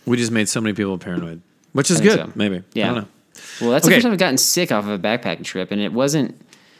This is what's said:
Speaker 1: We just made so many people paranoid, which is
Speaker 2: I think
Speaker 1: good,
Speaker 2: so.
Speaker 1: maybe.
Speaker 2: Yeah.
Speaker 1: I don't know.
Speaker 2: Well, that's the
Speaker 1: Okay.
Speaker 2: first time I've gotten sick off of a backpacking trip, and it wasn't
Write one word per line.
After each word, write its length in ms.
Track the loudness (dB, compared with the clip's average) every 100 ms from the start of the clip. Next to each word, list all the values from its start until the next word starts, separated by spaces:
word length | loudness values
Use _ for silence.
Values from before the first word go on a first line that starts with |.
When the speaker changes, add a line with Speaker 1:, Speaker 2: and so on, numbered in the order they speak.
| -2
Speaker 1:
We 120 | 0
just 140 | 0
made 160 | 0 0
so 120 | 0
many 120 | -2
people 240 | -2 -2 -4
paranoid, 440 | -6 -8 -8 -12 _ _ _
which 180 | -2 0
is 60 | 4
Speaker 2:
I 40 |
think 120 | 4 4
Speaker 1:
good, 100 | -2
Speaker 2:
so. 40 | -2
Speaker 1:
maybe. 280 | -2 -2 -6
Speaker 2:
Yeah. 100 | -2
Speaker 1:
I 100 | -2
don't 100 | -2
know. 40 | -6 _ _ -20 -16 -4
Speaker 2:
Well, 100 | 0
that's 140 | 4 6
the 60 |
Speaker 1:
Okay. 60 | 6
Speaker 2:
first 60 | 4
time 80 |
I've 60 | 2
gotten 180 | 2 2
sick 340 | 0 0 0
off 140 | 0 -2
of 40 |
a 60 | -2
backpacking 440 | -2 -2 -2 -6
trip, 260 | -8 -8 -4
and 100 | -4
it 100 | -2
wasn't 460 | 0 0 0 -2 -6 -20 -20 _